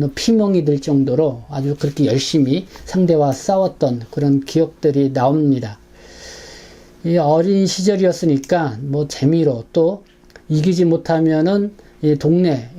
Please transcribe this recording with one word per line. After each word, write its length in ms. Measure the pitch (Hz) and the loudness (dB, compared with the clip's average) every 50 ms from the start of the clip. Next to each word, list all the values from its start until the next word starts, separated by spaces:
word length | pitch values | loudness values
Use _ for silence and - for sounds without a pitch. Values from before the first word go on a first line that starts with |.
| 143 139 - | -2 -4 -4
피멍이 500 | - - - 226 220 208 196 190 175 151 | -2 0 2 2 2 2 2 2 0 2
들 160 | 147 147 143 | 0 0 0
정도로 640 | - 156 143 139 135 143 127 151 160 143 123 120 - - | 0 0 0 0 2 2 0 0 0 0 -2 -6 -10 -12
아주 280 | 143 135 135 143 147 | -8 -6 -4 -4 -4
그렇게 300 | - - 143 - - 143 | -2 -4 -4 -2 0 0
열심히 600 | 113 120 135 - - - 156 139 127 139 185 - - - - - | 0 2 0 0 0 0 0 2 2 0 -2 -4 -8 -14 -20 -14
상대와 460 | - - 190 185 170 165 151 147 139 | -6 -2 0 2 2 2 2 2 0
싸웠던 720 | 131 - - - 196 190 190 180 180 - 151 135 120 117 117 - | 0 -2 -2 -2 0 0 0 -2 -2 -2 -2 -2 -2 -4 -8 -10
그런 300 | - 147 143 143 139 139 | -6 -2 0 2 2 0
기억들이 720 | 135 - - 160 165 156 - - - 151 135 139 139 135 135 | -2 -2 -2 -2 -2 -2 -2 -2 -2 0 2 2 0 0 0
나옵니다. 680 | 131 123 135 147 156 151 143 135 123 113 107 104 - - _ - - - - - - - - - - - - - - - - - - - - - - - | 0 0 0 2 2 2 2 0 0 -2 -8 -12 -16 -20 _ -20 -20 -20 -20 -20 -20 -20 -20 -20 -20 -20 -20 -20 -20 -20 -20 -20 -20 -20 -20 -18 -10 -4
이 120 | 170 170 | -2 0
어린 500 | 175 151 143 156 165 170 196 196 196 196 | 2 2 2 2 2 2 2 2 2 2
시절이었으니까 1120 | 180 - - 185 214 202 185 190 180 175 - 185 160 143 135 139 - 180 170 160 135 110 107 139 | 0 -2 -2 0 0 0 2 2 0 0 0 0 0 0 0 0 -2 -2 -2 -2 -4 -6 -8 -6
뭐 240 | 139 135 147 151 | -4 -4 -4 -4
재미로 580 | 147 - - 131 147 165 165 160 147 127 117 113 - - | -4 -4 -2 0 2 2 2 2 0 0 -2 -6 -4 0
또 320 | 170 160 170 202 196 - _ _ _ _ - - - - - | 0 2 2 0 -4 -8 _ _ _ _ -20 -20 -18 -6 -4
이기지 360 | 151 156 156 190 180 175 175 | -2 0 2 2 2 2 2
못하면은 880 | 165 160 165 - - 165 160 165 160 160 156 160 180 202 208 202 208 208 - - - - - - | 2 2 0 0 -2 0 2 2 2 2 2 2 2 0 0 -2 -4 -8 -12 -20 -20 -10 -4 0
이 140 | 151 151 | 0 0
동네 540 | 143 - 151 165 175 180 170 143 131 117 123 - | 2 2 2 2 2 2 2 0 -2 -6 -10 -8